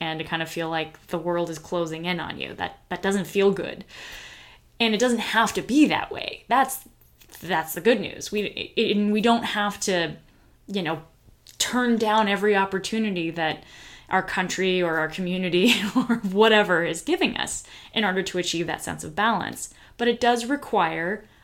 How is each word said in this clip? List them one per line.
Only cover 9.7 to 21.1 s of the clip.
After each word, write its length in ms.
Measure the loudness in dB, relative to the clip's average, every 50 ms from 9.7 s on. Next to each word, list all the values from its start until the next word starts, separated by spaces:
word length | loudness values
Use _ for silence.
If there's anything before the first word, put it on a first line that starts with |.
| -4 -4
to, 340 | -2 -2 0 0 0 -2 -6 -10 -18 -20 _ _ _ _ _ _ -14
you 140 | -8 -6 -4
know, 220 | -4 -4 -4 -6 -8 -16 _ _ _ -20 -20 _ _ -14 -4
turn 400 | -4 -4 -2 0 0 2 2 2
down 300 | 2 2 2 2 2 4
every 280 | 2 0 2 2 2 4
opportunity 760 | 2 2 0 -2 -4 -4 -2 -2 -2 -2 -2 -2 -2 -4 -4
that 340 | -2 -2 -2 -2 -2 -4 -10 -20 -20 -20 -20 -20 -20 -18 -8 0
our 100 | 0 0
country 600 | 0 0 -2 -2 -2 -2 -2 0 0 2 2 2
or 160 | 2 0 0
our 100 | 0 -2
community 680 | -2 -4 -4 -4 -2 -2 -2 -2 2 2 4 6 6 4 2 0
<laughs> 100 | 0 0
or 200 | 0 2 2 0
whatever 640 | 0 0 0 4 6 6 8 8 6 6 4 4 2 2
is 180 | 0 -2 -4
giving 340 | -2 -2 0 0 0 -2 -2
us 260 | -2 -4 -4 -6 -10 -10 -14 -20 -20 -16 -8 -4
in 100 | 0 0
order 180 | 2 0 0
to 160 | -2 -2 -2
achieve 300 | -4 -2 -2 -2 -2 -2
that 160 | -2 -4 -6 -6
sense 200 | -8 -8 -8 -8
of 120 | -8 -2
balance. 580 | 0 2 2 2 0 -2 -6 -8 -10 -12 -14 -14 -20 -20 -16 -6
But 100 | 0 2
it 120 | 2 2 4
does 260 | 4 4 4 2 2
require 800 | -2 -2 -4 -2 0 2 2 2 2 0 -2 -2 -4